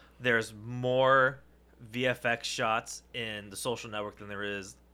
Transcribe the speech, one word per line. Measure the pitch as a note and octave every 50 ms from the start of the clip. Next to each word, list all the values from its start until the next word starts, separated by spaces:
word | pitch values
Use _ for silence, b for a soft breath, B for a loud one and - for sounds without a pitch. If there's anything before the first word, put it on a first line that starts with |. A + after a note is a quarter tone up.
| B B B _
there's | B2 B2 A#2 A2+ A2 G#2+ A2 G#2+ G#2+
more | A#2 B2 B2 B2 B2+ B2+ B2+ C3 C3 C3+ C3+ B2+ C3 C3+ C3 - - - _ _ _ _ - B2+ A2
V | A2 B2 B2+
F | B2+ A#2+ - -
X | A#2+ A#2 A#2 -
shots | - - - B2 A2+ A2 A#2 - - - - - _ -
in | B2 A#2 A2 G#2+ G#2 G2+ G#2
The | G2
Social | - - C3 A#2 - - A#2
Network | G#2+ G#2+ G#2 G#2 -
than | - G#2
there | G2+ G#2 G2 G#2
is | G2+ G2+ G2+ F#2+ G2 - - _ _